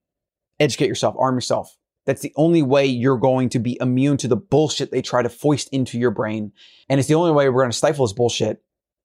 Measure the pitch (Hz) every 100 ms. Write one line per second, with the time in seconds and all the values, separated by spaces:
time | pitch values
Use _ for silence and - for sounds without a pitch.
0 | _ _ _ _ _ _ 147 - 143 -
1 | 117 101 131 127 - 117 98 _ _ _
2 | - 139 - - 160 170 135 139 139 123
3 | 127 131 131 131 123 123 113 - 127 127
4 | 139 139 127 117 - 139 151 - 135 127
5 | 123 123 120 - 147 139 - 135 123 123
6 | 120 104 110 110 107 - - _ _ 139
7 | 131 156 175 147 139 123 127 110 147 147
8 | 123 101 120 - 110 104 _ _ _ _